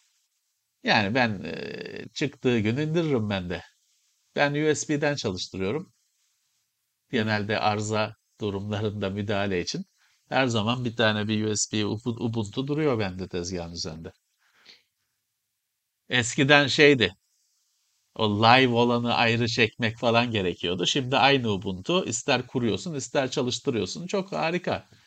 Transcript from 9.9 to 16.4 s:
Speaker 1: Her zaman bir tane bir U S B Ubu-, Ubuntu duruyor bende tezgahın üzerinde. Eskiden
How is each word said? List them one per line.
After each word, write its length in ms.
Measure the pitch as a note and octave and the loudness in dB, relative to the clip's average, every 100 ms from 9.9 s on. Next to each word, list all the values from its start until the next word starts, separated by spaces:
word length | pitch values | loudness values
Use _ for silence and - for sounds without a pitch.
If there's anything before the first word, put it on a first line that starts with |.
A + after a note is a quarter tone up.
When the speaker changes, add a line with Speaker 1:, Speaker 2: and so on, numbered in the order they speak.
| _ _ _ - | _ _ _ -4
Speaker 1:
Her 180 | C3 C3 | 0 0
zaman 380 | A2+ G#2+ B2+ | 0 0 -2
bir 120 | B2 A#2 | -2 2
tane 320 | A2 G#2+ G#2 | 2 2 0
bir 160 | G#2+ | -2
U 120 | G#2+ G#2 | 0 -2
S 200 | - A2 | -2 -2
B 60 | |
Ubu-, 400 | G#2 G#2+ B2 A2+ | -2 -2 -6 -4
Ubuntu 420 | A#2 A2+ G2+ C3+ C#3 | -4 -2 -4 -4 -4
duruyor 320 | D3 D3+ A#2 | -2 0 0
bende 300 | G2 F2+ F2+ | -2 -6 -6
tezgahın 440 | F2+ F2 F2+ E2+ | -6 -6 -6 -8
üzerinde. 400 | E2+ F2+ D#2+ E2+ - _ _ _ _ - - _ _ _ _ _ _ _ _ _ _ _ _ - | -8 -10 -10 -14 -18 _ _ _ _ -20 -20 _ _ _ _ _ _ _ _ _ _ _ _ -4
Eskiden 580 | B2+ A2+ - | -2 0 2